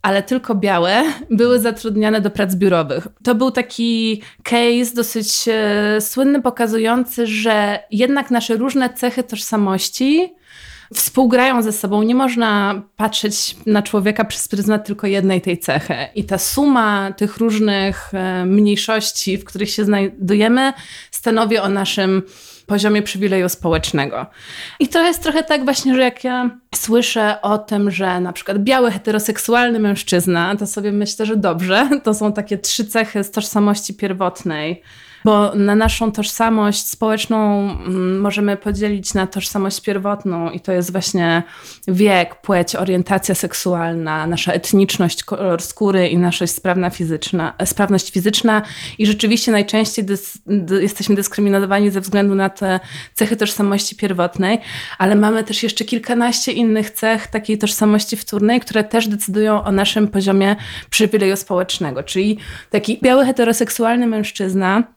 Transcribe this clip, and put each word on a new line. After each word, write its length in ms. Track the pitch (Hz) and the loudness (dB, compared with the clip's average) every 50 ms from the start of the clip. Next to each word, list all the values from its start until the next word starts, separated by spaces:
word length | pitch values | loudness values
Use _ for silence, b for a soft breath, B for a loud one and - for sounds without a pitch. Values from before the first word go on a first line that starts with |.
ale 220 | - 196 196 196 196 | 0 0 0 0 0
tylko 320 | - 254 254 247 - 226 | -2 -4 -4 -2 -2 -2
białe, 480 | 196 180 202 190 175 170 180 196 233 294 320 269 | 0 0 2 2 2 2 2 2 2 2 0 -2
<laughs> 120 | - 269 - | -6 -4 -2
były 300 | 233 208 233 240 247 247 | 0 2 4 4 4 2
zatrudniane 600 | 208 233 220 220 - 226 202 208 214 214 214 220 | 2 0 -4 -4 -6 -4 0 0 2 2 2 2
do 100 | 190 208 | 0 -2
prac 240 | 202 - 202 185 190 | 0 0 -2 0 0
biurowych. 520 | 180 196 190 185 170 156 139 143 - 165 - _ _ _ | 2 2 4 4 2 2 0 -4 -6 -6 -8 _ _ _
To 120 | 247 247 | 0 2
był 160 | 214 254 262 | 2 2 2
taki 680 | 254 262 247 247 - - 233 233 233 226 226 220 220 214 B B B B _ | 0 0 -4 -4 -4 -4 -2 0 0 0 0 0 -2 -4 B B B B _
case 520 | - 240 240 240 240 240 240 247 233 240 | 0 0 2 4 4 4 2 0 0 -2
dosyć, 500 | 240 233 226 - 226 214 214 - - - | -4 -4 -2 -2 -4 -4 -2 -2 -2 0
e, 540 | 233 220 220 214 208 208 208 208 208 214 214 | 0 0 2 2 2 2 2 2 2 0 0
słynny, 400 | 214 - - 254 269 277 285 294 | -2 -2 0 2 2 4 2 2
pokazujący, 880 | - 254 240 - 233 220 220 226 220 226 233 247 254 247 - - 240 | 2 -2 0 0 -2 0 2 2 2 2 2 2 0 -2 -2 -2 -2
że 520 | 220 214 214 214 226 220 214 202 202 208 202 - - | -2 -2 -2 0 2 2 2 2 0 -2 -4 -6 -4
jednak 400 | 214 208 247 254 277 285 269 - | 0 0 2 2 2 0 0 0
nasze 240 | 247 233 226 - 226 | 0 0 0 0 -2
różne 340 | 214 240 277 254 277 254 247 | 0 0 0 0 0 0 0
cechy 340 | 247 - - 247 247 254 247 | -2 -2 -4 -2 -2 -2 -6
tożsamości 1120 | - 226 208 - - 226 214 202 196 190 185 - - - - 254 269 294 320 359 359 - B B B B B B B B B B B 208 | -6 -6 -10 -6 -4 0 0 2 2 0 -2 -2 -4 -4 -2 0 2 2 2 2 0 -4 B B B B B B B B B B B -6
współgrają 680 | - - - - 254 262 233 233 254 262 269 262 240 | -4 -4 0 2 4 4 4 6 4 4 4 2 2
ze 100 | 220 214 | 0 0
sobą. 320 | 208 214 - 190 202 208 214 | -2 -2 -2 0 0 2 2
Nie 120 | 220 240 | 4 4
można 680 | 254 262 262 240 233 233 220 208 208 202 202 196 196 202 _ _ | 2 2 2 2 0 2 2 2 2 2 0 -2 -4 -8 _ _
patrzeć 600 | - 208 262 - - - 208 208 - - - - - - | -4 -4 -2 -2 -2 -4 -2 -2 -2 -4 -6 -8 -6 0
na 160 | 220 208 208 | 2 2 2
człowieka 440 | 202 - - 208 190 208 208 208 220 | 2 0 -2 0 0 0 0 0 -2
przez 220 | 214 - - - | -2 -4 -8 -6
pryzmat 380 | - - 202 202 208 214 208 214 | -4 -4 -2 0 0 0 0 0
tylko 220 | - 202 208 - | -4 -8 -4 -2
jednej 340 | 202 196 196 190 190 190 180 | -2 0 2 2 2 2 0
tej 180 | 175 185 175 170 | 0 -2 -4 -4
cechy. 360 | - - 160 151 - - 165 123 135 - - | -2 -2 -2 -2 -2 -4 -6 -6 -6 -8 -6
I 80 | 208 202 | -8 -4
ta 140 | - 190 | -4 -4
suma 760 | 185 - - - 269 285 294 269 254 220 214 208 196 196 196 190 | -4 -2 -2 0 2 4 4 4 4 4 2 0 0 -2 -4 -2
tych 200 | - 208 208 208 | -2 -4 -4 0
różnych, 760 | - 226 226 214 214 214 208 202 196 190 196 196 - - - - | 0 0 0 2 2 2 2 2 0 0 -2 -4 -6 -10 -10 -6
e, 320 | 196 185 185 185 185 180 | -6 -4 -4 -2 -2 0
mniejszości, 920 | 185 190 208 208 208 208 202 - - 220 220 214 - - - - 190 190 | 2 4 4 4 4 2 0 0 -2 -2 -2 -2 -4 -6 -4 -4 -4 -4
w 80 | 202 202 | -4 -6
których 240 | - - 185 208 208 | -10 -8 -6 -6 -4
się 160 | - - 214 | -2 -2 0
znajdujemy, 880 | 202 208 202 196 196 - - 190 180 202 208 214 226 240 254 269 269 262 B B B B B B B | 2 2 2 0 -2 -4 -4 -2 0 2 2 4 4 4 2 2 0 -2 B B B B B B B
stanowi 460 | - - - 240 226 220 233 214 226 | -12 -6 -2 0 0 2 2 2 0
o 120 | 220 196 196 | 0 0 0
naszym 540 | 196 196 196 - - 208 190 190 190 190 190 190 B B B B B B B | -2 -2 -2 -2 -2 0 0 2 2 0 -2 -4 B B B B B B B
poziomie 360 | - 202 202 196 214 208 208 | -2 -2 0 2 2 2 2
przywileju 480 | 208 208 - 190 202 202 190 190 180 180 | 0 -2 -4 -2 0 0 2 2 0 0
społecznego. 760 | - - - 175 165 160 156 - - 151 135 143 - 113 127 - B B B B B B B B B B | -4 -4 -2 0 0 0 -2 -2 -2 -2 -2 -2 -4 -8 -8 -10 B B B B B B B B B B
I 80 | 302 | -2
to 160 | - - 339 330 | 0 2 2 2
jest 200 | 349 330 339 - | 2 2 0 -2
trochę 200 | 320 294 320 320 | 0 0 0 0
tak 200 | 320 311 294 262 | 0 0 0 2
właśnie, 320 | 262 269 - - 269 254 | 0 0 0 2 2 4
że 60 | 254 | 4
jak 220 | 262 247 247 - - | 4 2 0 -2 -6
ja 260 | 254 247 247 247 247 247 - _ _ - | -4 -2 0 -2 -2 -4 -6 _ _ -8
słyszę 680 | - - - 220 240 240 - - 233 214 208 208 - | -6 -2 2 2 2 2 2 0 0 0 0 0 -2
o 160 | - 202 214 | 0 0 0
tym, 340 | 214 214 - 220 202 202 202 | -2 -2 -2 -2 0 0 0
że 280 | 185 175 190 185 185 180 | 0 0 -2 -2 0 -2
na 140 | 180 180 175 | -2 -4 -6
przykład 240 | - - - 202 | -8 -6 -4 -2
biały, 340 | 202 202 240 262 262 247 233 | 0 2 2 4 4 4 2
heteroseksualny 880 | 190 196 - 220 214 214 214 - 220 214 - - 233 240 247 240 233 226 | 0 -2 -2 -2 -2 0 0 -2 -4 -4 0 2 2 2 4 2 2 2
mężczyzna, 760 | 214 208 202 190 - - - 175 175 185 175 170 170 185 202 | 2 0 0 -2 -2 0 0 2 2 2 2 2 0 0 -2
to 120 | 208 208 | -2 -4
sobie 240 | 202 - 214 202 208 | -6 -6 -4 -4 -2
myślę, 340 | 202 208 208 208 - - 220 | -2 -2 -2 -2 -4 -4 -2
że 120 | 214 220 | 0 0
dobrze. 520 | 214 190 190 165 170 180 185 190 208 269 277 | 0 0 0 0 0 0 0 2 2 4 2
<laughs> 140 | 294 277 - | 2 0 0
To 100 | 226 214 | -2 0
są 200 | 214 214 214 208 | 0 0 -2 -2
takie 240 | 208 202 208 208 | -2 -4 -4 -6
trzy 280 | 196 202 - - - 226 | -6 -4 -4 -4 -4 -4
cechy 380 | 208 - 226 226 220 - 208 196 | -2 -2 -2 -2 -2 -2 -6 -6
z 80 | 202 | -4
tożsamości 640 | - 220 208 208 - 214 208 208 208 208 - - 202 | -4 -6 -6 -2 0 2 2 2 2 0 -4 -10 -8
pierwotnej. 880 | - - 196 190 185 196 175 180 - - 175 156 151 151 160 170 165 B B B B B B B B B | -6 -6 -6 -4 -2 -2 -4 -4 -4 -6 -6 -4 -4 -4 -6 -6 -8 B B B B B B B B B
Bo 300 | 220 214 208 208 202 - | 4 4 4 4 2 2
na 200 | 208 202 202 208 | 2 2 4 4
naszą 360 | 214 220 226 - - 226 220 | 4 4 2 2 0 -2 -2
tożsamość 760 | 208 - 208 - - - 226 226 226 220 208 208 202 - - | -2 -2 -6 -6 -2 0 0 2 2 2 2 2 0 -2 -4
społeczną, 720 | - - - 226 220 220 214 214 - 226 220 214 208 208 202 | -8 -6 -2 0 0 0 -2 -2 -2 0 2 2 2 2 2
mm, 600 | 202 202 196 - - - 185 185 185 185 185 190 | 0 -2 -4 -6 -6 -4 -2 0 0 0 0 0
możemy 380 | 202 202 202 208 208 202 202 | 0 0 0 0 0 0 0
podzielić 560 | 196 - 208 202 190 214 208 208 196 190 - - | -2 -4 -4 -2 -2 -2 -2 -2 -2 -4 -2 -2
na 140 | 202 190 | -2 -2
tożsamość 540 | 190 - 196 185 - - 208 190 202 196 - | 0 -4 -6 -6 -4 -2 -2 -2 -2 -2 -4
pierwotną 680 | - - 202 202 190 202 208 202 202 202 175 170 165 165 | -4 -4 -4 -2 -2 -2 -4 -2 -4 -4 -2 -2 -4 -4
i 100 | - 175 | -6 -6
to 120 | _ - | _ -2
jest 200 | 185 180 175 185 | 0 0 0 0
właśnie 520 | 180 190 175 - - 185 175 170 165 170 170 B B B B B B B B | -2 -4 -4 -2 0 0 2 2 2 0 -2 B B B B B B B B
wiek, 480 | - 185 180 208 208 196 180 170 170 - | -2 2 4 4 4 4 4 2 0 -4
płeć, 400 | _ - - 202 180 170 170 - | _ -2 0 2 2 2 0 -2
orientacja 600 | - 185 185 185 180 180 - 196 185 - - 190 | -4 -2 0 0 0 0 0 0 0 0 0 -2
seksualna, 920 | - - 180 - - - 185 180 170 165 170 170 165 165 156 156 156 156 | -2 -2 -4 -6 -4 -2 -2 -2 0 -2 -2 -4 -4 -4 -4 -4 -4 -2
nasza 260 | 165 170 160 - 190 170 | -2 -2 -2 0 0 -2
etniczność, 720 | 170 - - - 196 196 190 - - 185 170 - - - | -2 0 2 4 4 4 4 2 0 0 0 0 -4 -6
kolor 380 | - 208 - 196 185 170 170 | -8 -6 -4 0 0 0 -2
skóry 460 | - - - - 214 202 196 190 180 | -4 -8 -6 -2 0 2 2 2 2
i 100 | 170 156 | 2 2
nasza 300 | 175 180 175 170 - 185 | 2 2 2 0 0 -2
sprawna 420 | 170 - - - 185 175 185 180 175 | -4 -4 -4 -2 -2 0 0 0 -2
fizyczna, 640 | 180 - 180 160 160 156 - - - 175 160 160 - - - | -2 -4 -4 -4 -4 -4 -4 -4 -2 -2 -2 -4 -4 -4 -4
sprawność 460 | - - - 202 196 202 190 - - | -4 0 0 2 2 2 2 2 0
fizyczna. 500 | - 196 180 208 208 - - 226 214 214 214 B B B B B B | -4 0 0 0 0 2 2 2 2 2 0 B B B B B B
I 80 | B 214 | B 0
rzeczywiście 460 | 208 214 208 247 214 226 226 - - | 2 2 2 2 2 2 2 2 2
najczęściej 540 | 226 208 202 208 - 220 220 214 - - 208 | 2 2 2 2 0 0 0 0 -2 -4 -4
dys-, 320 | 190 202 190 - - - - _ | -2 -4 -4 -6 -12 -16 -16 _
dy-, 360 | - 202 202 175 160 190 196 | -2 -2 -2 0 0 0 2
jesteśmy 340 | 180 208 208 - 202 - 208 | 2 0 -2 -4 0 0 0
dyskryminowani 760 | 202 196 - - - 208 202 196 196 196 190 196 202 208 202 | 0 0 -6 -2 0 0 2 2 2 2 2 2 2 2 2
ze 120 | 185 196 | 2 0
względu 340 | 190 196 196 202 196 202 196 | -4 0 0 2 2 4 2
na 140 | 196 190 196 | 2 0 0
te 300 | 190 - 202 190 185 185 B B B B B B B | -2 -4 -2 -2 -2 -2 B B B B B B B
cechy 240 | - 220 214 226 | -2 0 0 0
tożsamości 580 | 214 240 214 - - 208 202 202 202 208 - - | -2 -2 -2 0 0 0 0 0 0 -2 -4 -6
pierwotnej, 640 | - - 196 190 175 175 180 - - 190 185 220 226 B B B B B B B | -4 -4 -4 0 0 -2 -2 0 0 0 0 0 0 B B B B B B B
ale 180 | B 185 190 208 | B 2 4 4
mamy 280 | 208 214 214 220 220 220 | 4 4 4 2 0 -2
też 200 | 220 208 - - | -4 -4 -4 -4
jeszcze 220 | 220 214 - 220 | -4 -4 -4 -4
kilkanaście 680 | - 247 226 226 - 247 233 233 240 240 - - - | -4 -4 -4 -2 -2 0 0 2 0 0 -2 -2 -2
innych 380 | - - 240 226 220 214 214 214 | 0 0 2 2 2 2 0 -2
cech 380 | - - - 220 226 220 220 | -4 -2 0 0 0 0 -4
takiej 300 | - - 220 214 - 220 | -6 -6 -6 -2 -2 -2
tożsamości 600 | 214 214 208 208 - 220 214 208 214 208 - - | 0 0 -2 0 2 2 4 4 4 2 -2 -6
wtórnej, 420 | 214 - - - 202 208 214 240 247 | -8 -6 -6 -2 0 2 2 2 2
które 240 | 240 - - 220 214 | 0 0 0 0 0
też 240 | 214 - 233 226 | 2 0 0 0
decydują 560 | 220 208 202 - - 190 208 214 214 214 208 - | 0 -2 -4 -4 -2 0 0 2 2 2 0 0
o 80 | - | 0
naszym 360 | 196 190 202 202 - 220 208 | 0 2 2 0 2 2 0
poziomie 480 | 208 - 196 190 196 196 196 190 196 208 208 B B B B B B | 2 2 0 2 2 4 4 4 4 2 0 B B B B B B
przywileju 460 | - - 220 208 - 214 202 190 196 | 0 2 2 2 2 2 2 2 0
społecznego. 640 | 196 202 - 196 180 185 180 - - 180 147 127 127 143 | 0 -4 -2 -2 -2 0 -2 -4 -4 -4 -4 -4 -6 -8
Czyli 340 | - - 190 190 208 214 214 B B B B B B | -4 -2 0 0 0 0 -2 B B B B B B
taki 300 | - 208 208 - 220 - | -2 -2 0 0 -4 2
biały, 240 | - 254 254 269 277 | 4 4 6 6 4
heteroseksualny 840 | 254 262 - 240 226 226 - 240 - - - 233 226 233 240 247 | 4 2 2 2 2 2 0 -2 -4 -2 -2 0 2 2 2 2
mężczyzna 760 | 233 220 214 208 208 - - 202 190 185 196 190 185 196 220 240 - _ | 0 0 -2 -2 -4 -4 -4 -4 -2 0 0 0 2 2 2 0 -2 _